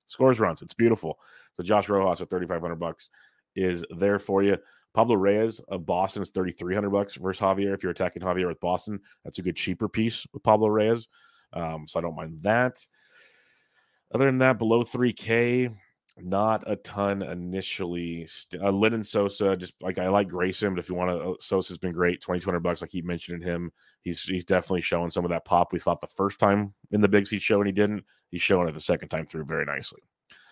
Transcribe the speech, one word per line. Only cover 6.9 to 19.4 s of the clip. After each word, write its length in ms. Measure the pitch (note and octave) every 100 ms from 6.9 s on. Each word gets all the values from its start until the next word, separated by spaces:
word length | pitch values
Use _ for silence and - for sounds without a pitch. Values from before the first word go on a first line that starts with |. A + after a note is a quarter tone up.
bucks 240 | G2+ G2+ -
versus 260 | F#2 F#2+
Javier. 320 | G2 F#2+ G2
If 120 | G2 F#2+
you're 80 |
attacking 300 | E2+ F2+ F2
Javier 260 | F#2 F2+ F2+
with 120 | D#2+
Boston, 400 | F2 F2+ - G2+ - _
that's 160 | - -
a 40 |
good 140 | F2+ E2
cheaper 320 | - F2+ G#2+
piece 380 | - A2+ - -
with 100 | -
Pablo 260 | - G#2+ G#2+
Reyes. 380 | G#2+ G#2+ A#2 A2+ _ _ _ _
Um, 340 | - E2 D#2+ D2+
so 140 | E2+
I 20 |
don't 140 | E2+ D#2
mind 260 | D#2+ D#2+
that. 420 | F2+ A#2 B2+ - - _ _ _ - _ _ _ _ _ _ _ _
Other 140 | A#2 C3+
than 120 | C3
that, 200 | C3 A#2
below 240 | A2 A#2
three 300 | A#2+ A#2+ B2
K, 580 | - - A2+ A#2+ B2 B2 G#2+ _ _ _ -
not 460 | F2+ G2 A2 A2 -
a 100 | G2+
ton 440 | - G2+ G2+ G2
initially. 1040 | F#2 F2+ F2 F#2 F#2 - F#2 F2 E2+ E2+ E2
St-, 360 | - - F2
uh, 100 | G2
Lenyn 320 | G2 A2 A2+ G#2
Sosa, 500 | A2 G2+ -